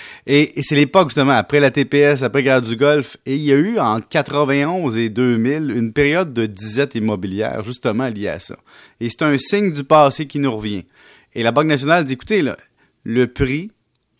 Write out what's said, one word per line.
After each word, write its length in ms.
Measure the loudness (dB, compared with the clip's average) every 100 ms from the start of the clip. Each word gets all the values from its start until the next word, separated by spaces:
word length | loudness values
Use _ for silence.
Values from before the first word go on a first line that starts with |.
| -20 -12 2
Et, 320 | 2 2 -2
et 20 |
c'est 140 | 0 2
l'époque, 320 | 4 4 2
justement, 240 | 2 2
après 260 | 2 2 2
la 140 | 2
T 120 | 2
P 140 | 0 4
S, 240 | 4 2
après 200 | 0 0
la 20 |
guerre 180 | 2 2
du 140 | 0 0
Golfe, 400 | 2 2 -2 -8 -6
et 80 |
il 80 | -2
y 100 | 2
a 40 | 2
eu, 240 | 2 0
entre 260 | 0 -2 -2
quatre-vingt-onze 880 | -2 -2 0 0 0 0 -2 -2 -2
et 120 | -2
deux 280 | 0 0 2
mille, 360 | 0 -2 -2 -2
une 160 | -2
période 400 | 0 0 0 -2
de 140 | -4 -4
disette 480 | -6 -6 -2 -2
immobilière, 680 | -2 -2 -2 -4 -4 -4 -6
justement, 440 | -8 -6 -4 -2 -4
liée 200 | -6 -8
à 100 | -8
ça. 180 | -12 -18 _ -20 -20 -10
Et 80 | -8
c'est 120 | -2
un 140 | 0 0
signe 360 | 0 0 0
du 100 | -2
passé 460 | 2 4 4 2 -6
qui 100 | -4
nous 180 | -4 -4
revient. 280 | -6 -8 -12 _ _ _ _
Et 80 | -4
la 80 | 0
Banque 160 | 2 2
nationale 380 | 0 2 2
dit, « 80 | 0
Écoutez, 260 | -6 -2 0
là, 160 | 0 -4 _ _ _ _ -4
le 200 | 0 0
prix 440 | 0 -2 -2 -8 -16 _ _ _